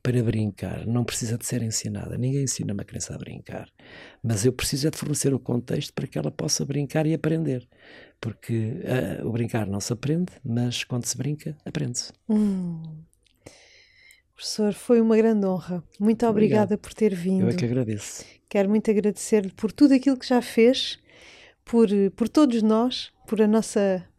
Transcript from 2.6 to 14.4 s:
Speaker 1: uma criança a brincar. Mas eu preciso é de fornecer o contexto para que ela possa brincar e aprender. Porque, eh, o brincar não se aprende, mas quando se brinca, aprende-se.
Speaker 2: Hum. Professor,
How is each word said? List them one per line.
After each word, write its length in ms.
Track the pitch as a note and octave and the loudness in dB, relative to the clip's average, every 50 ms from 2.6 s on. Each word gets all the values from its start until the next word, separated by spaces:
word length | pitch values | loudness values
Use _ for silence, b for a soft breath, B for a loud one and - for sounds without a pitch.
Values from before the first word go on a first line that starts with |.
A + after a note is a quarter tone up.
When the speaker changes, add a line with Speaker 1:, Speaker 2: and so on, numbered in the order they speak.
| - - G2+ | -4 -4 -4
Speaker 1:
uma 100 | G2+ G#2+ | -6 -8
criança 320 | - - - - - - | -10 -10 -10 -10 -10 -10
a 20 | |
brincar. 520 | - - - - - - - - G2+ - _ _ B B B B B B B B B | -12 -12 -12 -14 -16 -14 -12 -12 -12 -14 _ _ B B B B B B B B B
Mas 240 | - A2+ A2+ G2 G#2+ | -4 -2 -2 2 2
eu 60 | B2+ | 2
preciso 360 | B2 - - - - C3+ C#3 | 2 2 -4 -4 -4 -2 -2
é 40 | D#3 | -2
de 60 | - | -4
fornecer 360 | - D3 D3 D3 - - C#3+ C3+ | -4 -6 -4 -4 0 0 0 0
o 60 | B2 | 0
contexto 540 | - - A#2+ B2 B2 - - D3 D3 - _ | -2 -2 -4 -2 -2 -4 -4 -4 -4 -6 _
para 120 | - C#3 | -8 -8
que 100 | C3 - | -6 -6
ela 120 | D3 - D3 | -6 -6 -6
possa 340 | D3 - E3 D3+ - - D#3 | -6 -6 -4 -4 -2 -4 -4
brincar 400 | C#3 C#3 C#3+ C#3+ B2+ - D#3+ D#3 | -4 -4 -4 -4 -2 -2 -2 0
e 60 | D3+ D#3+ | 0 0
aprender. 520 | D#3 - D#3 D#3+ D#3+ D#3+ D3 C3 B2 B2 B B B B B B B B B B _ | 0 0 -2 -2 0 -2 -2 -4 -4 -8 B B B B B B B B B B _
Porque, 600 | - A#2 G#2+ _ - - A#2 A2+ A2 A2 C3+ F3 - | -10 -10 -10 _ -6 -4 -2 -2 -2 -4 -6 -6 -4
eh, 380 | - B2 B2+ - - - - - | -2 -2 -2 -2 -4 -6 -6 -6
o 80 | - | -4
brincar 340 | A2 A2+ A#2 A2 - A2+ G#2+ | -2 -2 -4 -2 -2 -4 -2
não 120 | F#2+ G2 G2+ | -2 -4 -6
se 140 | - - A2+ | -4 -4 -6
aprende, 400 | G#2+ - C3 D#3 E3+ F3+ - - - - | -4 -2 -2 0 0 -2 -4 -6 -12 -8
mas 400 | A#2+ A#2 A#2+ A#2+ B2 A#2+ - - | -4 -2 0 0 -2 -2 -6 -6
quando 220 | _ B2+ A#2+ A#2 | _ -4 -4 -4
se 100 | - - | -4 -6
brinca, 400 | A#2+ C3+ C#3+ D3+ D3 - D#3 D3+ _ _ | -4 -4 -6 -6 -6 -8 -12 -12 _ _
aprende-se. 480 | - - D3+ D3 B2 B2 - - - - _ _ | -8 -6 -6 -6 -4 -6 -8 -10 -10 -18 _ _
Speaker 2:
Hum. 540 | - G#3+ G#3+ G#3+ G3+ G3 F#3 F3+ F3 E3+ D#3+ D#3+ D#3+ D#3 D#3 D#3+ _ _ _ _ _ _ b b b b b b b b b b b b b b b b b b b _ | -2 0 2 2 0 0 -2 -4 -6 -8 -8 -10 -14 -16 -18 -20 _ _ _ _ _ _ b b b b b b b b b b b b b b b b b b b _
Professor, 380 | - | -14